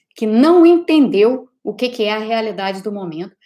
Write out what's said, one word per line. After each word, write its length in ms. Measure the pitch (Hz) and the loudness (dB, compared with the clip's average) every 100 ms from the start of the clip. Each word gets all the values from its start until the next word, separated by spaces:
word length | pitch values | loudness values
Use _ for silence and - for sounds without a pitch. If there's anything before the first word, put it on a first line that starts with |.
| _ | _
que 120 | - 214 | -8 -2
não 400 | 226 294 359 339 | 2 4 6 6
entendeu 800 | 349 339 311 233 190 220 262 - _ | 4 2 2 2 2 0 0 -10 _
o 100 | - | -12
que 140 | 214 247 | -8 -8
que 160 | 240 | -4
é 80 | 208 | -6
a 60 | 214 | -6
realidade 640 | 220 226 220 185 196 190 | -4 -6 -6 -6 -8 -8
do 100 | 208 | -10
momento 420 | 202 180 156 190 _ | -10 -10 -12 -14 _